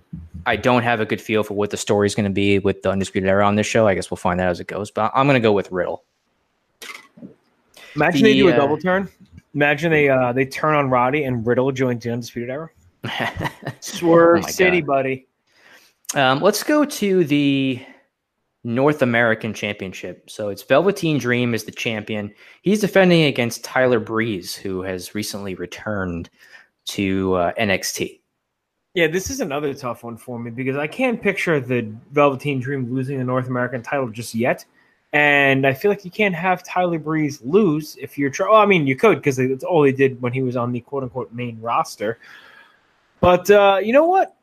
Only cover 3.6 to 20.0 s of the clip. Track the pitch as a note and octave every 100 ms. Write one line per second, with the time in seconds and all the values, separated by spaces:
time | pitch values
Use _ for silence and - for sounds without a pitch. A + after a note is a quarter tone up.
3.6 | G#2 A#2 A2 F#2 - F2 F#2 F2 F#2 E2+
4.6 | E2+ - G#2 - G#2+ - C#3 C3 A2 G2+
5.6 | F#2 F2+ E2+ E2+ - _ _ _ _ _
6.6 | _ _ - - - - - - _ _
7.6 | _ _ - D3 D3 D#3+ - C3+ - -
8.6 | C#3+ D3+ F3+ F#3 F#3+ - - - _ C#3+
9.6 | D3 D3 E3+ D#3 C#3+ C3 B2 B2 C3+ -
10.6 | D#3 D3+ C#3 B2+ B2 D3 C3+ B2+ A2+ B2
11.6 | C3 C3 C3 A#2+ A#2 A#2+ A#2+ A#2+ A#2+ C3+
12.6 | E3 _ _ _ A#2 - A#2 - D3 -
13.6 | - - - - F3 E3+ E3+ E3+ D3 -
14.6 | F#3 F3+ C#3+ C#3 C3 C3 - _ _ _
15.6 | _ - _ _ - D3 C3 C3+ F3+ G#3
16.6 | - D4+ C#4+ - G3+ F#3 D#3 D3 C#3+ C#3
17.6 | C3+ B2 - - _ _ _ _ _ _
18.6 | B2 A#2 C#3+ D3 B2 A#2 A#2 A2 A2+ G2+
19.6 | G#2+ G#2 F#2+ F#2